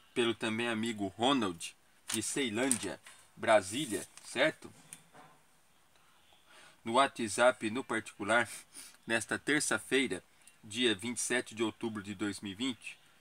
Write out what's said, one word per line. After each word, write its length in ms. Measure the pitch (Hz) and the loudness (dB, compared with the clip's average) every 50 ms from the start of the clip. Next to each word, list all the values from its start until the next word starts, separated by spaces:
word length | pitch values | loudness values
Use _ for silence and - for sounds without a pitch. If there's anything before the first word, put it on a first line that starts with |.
| - _ | -20 _
pelo 220 | _ 131 120 117 113 | _ 2 2 2 2
também 360 | - - 113 107 110 120 120 | 0 -2 -2 -2 0 0 0
amigo 360 | 117 110 113 113 117 104 101 98 90 | 0 0 -2 -2 -2 -2 -4 -4 -2
Ronald, 600 | - 113 131 143 131 110 95 87 82 - - - _ _ _ _ _ _ - | 2 2 4 4 4 2 0 -2 -4 -10 -12 -14 _ _ _ _ _ _ -6
de 120 | - 113 107 | -4 -4 -4
Ceilândia, 760 | - - 147 139 120 101 113 127 139 127 107 - 92 76 - - - - - - _ _ | -2 -2 -2 -2 -2 0 0 0 2 0 0 -2 -6 -8 -10 -12 -18 -20 -20 -20 _ _
Brasília, 720 | - 104 107 110 104 95 92 107 135 156 123 101 87 - - - - - | -4 4 6 6 6 6 4 -2 -4 -4 -2 -4 -4 -6 -8 -14 -20 -18
certo? 500 | - - 117 131 - - - - - - - - - - - - _ - - - - - - _ _ _ _ _ _ _ _ _ _ _ _ _ _ _ _ _ _ - _ _ _ - - - - - _ - | -6 -2 0 2 2 0 -2 -10 -20 -20 -20 -20 -20 -20 -20 -20 _ -20 -20 -20 -20 -20 -20 _ _ _ _ _ _ _ _ _ _ _ _ _ _ _ _ _ _ -20 _ _ _ -20 -20 -20 -20 -20 _ -6
No 100 | 113 113 | 2 4
WhatsApp, 760 | 127 139 135 - - 120 107 - - 120 127 123 - - 107 | 4 4 4 2 -2 -4 -2 2 6 6 6 6 4 0 -2
no 140 | 104 131 131 | -2 -4 -4
particular, 680 | - 120 110 107 - - - 104 98 110 120 117 - - - - - - - - - - - _ | -4 -4 -4 -4 -6 -10 -8 0 2 2 2 2 0 -4 -12 -18 -20 -20 -20 -20 -20 -20 -16 _
nesta 320 | - 113 113 - - 113 104 | -2 -2 -2 0 -2 -4 -2
terça-feira, 840 | - - 143 151 - - 120 107 - - 131 135 135 110 92 90 - _ _ _ - - - _ - | 0 0 0 2 2 0 -2 -2 -2 0 2 2 2 0 -2 -6 -8 _ _ _ -20 -20 -20 _ -18
dia 320 | 113 101 117 127 117 107 | -10 -2 0 2 2 2
vinte 220 | 95 101 120 123 - | 2 -2 -4 -4 -4
e 40 | |
sete 320 | - - 123 123 123 - 113 | -2 0 0 -2 -2 -4 -4
de 100 | 107 113 | -2 -2
outubro 380 | 107 107 - - 117 110 107 | -2 -2 -4 -6 -6 -6 -6
de 140 | 95 101 104 | -8 -8 -6
dois 240 | 92 107 101 98 - | -4 -4 -4 -4 -4
mil 140 | - 101 95 | -8 -10 -6
e 20 | |
vinte, 420 | 92 123 135 120 - - - - - _ - _ _ | -4 -4 -4 -4 -6 -10 -14 -16 -16 _ -20 _ _